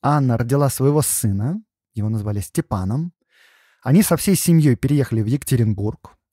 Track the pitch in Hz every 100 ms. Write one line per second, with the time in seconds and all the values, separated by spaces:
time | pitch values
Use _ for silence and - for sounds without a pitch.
0 | 139 147 131 117 117 143 139 - 135 151
1 | - - 107 98 123 208 - _ _ 107
2 | 107 110 104 101 - - - 101 92 127
3 | 175 - _ _ _ _ _ _ 123 175
4 | - 165 - 185 - 160 147 120 135 147
5 | 123 113 107 143 - 120 110 101 104 -
6 | - _ _